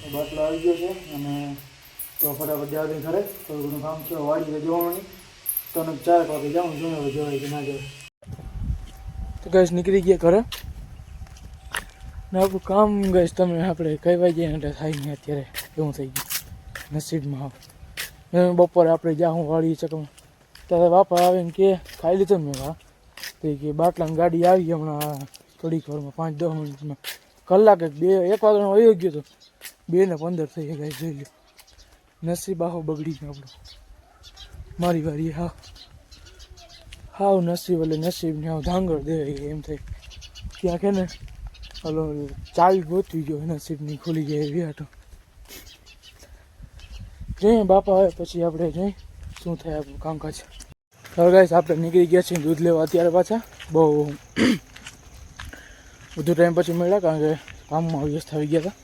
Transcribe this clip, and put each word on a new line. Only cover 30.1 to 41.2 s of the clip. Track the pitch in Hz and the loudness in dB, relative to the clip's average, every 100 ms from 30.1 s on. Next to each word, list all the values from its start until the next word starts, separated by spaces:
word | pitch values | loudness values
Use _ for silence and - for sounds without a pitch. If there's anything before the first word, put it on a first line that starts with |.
| 160 | 0
પંદર | 165 180 156 | -4 -4 -4
થઈ | - 147 | -6 -8
ગયા, | 151 | -8
ગાઈસ, | 147 143 | -8 -8
જોઈ | 165 | -10
લ્યો. | 143 139 _ _ _ - _ - _ _ _ | -10 -14 _ _ _ -20 _ -20 _ _ _
નસીબ | 165 170 - 180 | -6 -6 -6 -4
આખો | 170 170 | -4 -4
બગડી | 156 156 156 | -6 -6 -6
ગયો | 143 147 | -8 -12
આપણો. | 143 127 - - - - - _ _ - - - - - - | -16 -20 -20 -20 -20 -20 -20 _ _ -20 -20 -20 -20 -18 -4
મારી | 175 170 | 0 0
વારી, | 151 147 160 | -2 -4 -6
હા. | 156 170 - - - - - _ - - - - - - - - - - - | -4 -8 -10 -20 -20 -20 -20 _ -20 -20 -20 -20 -20 -20 -20 -20 -20 -20 -2
હાવ | 196 190 | 2 4
નસીબ | 170 175 - 175 | 2 -2 -2 0
એટલે | 160 156 | 0 0
નસીબ | 165 - 165 151 | -2 -4 -6 -4
ને | 156 | -6
હાવ | 160 | -4
ધાંગર | 147 180 185 156 | -2 -2 0 -2
દેવાઈ | 139 160 143 | -2 -4 -4
ગઈ | 139 147 | -6 -8
એમ | 151 | -10
થાય. | 147 147 - - - - - - - - | -10 -12 -12 -16 -16 -20 -20 -16 -16 -6
ક્યાંક | 185 170 196 | -4 0 0
હે | |
ને, | 196 180 - | 0 -2 -8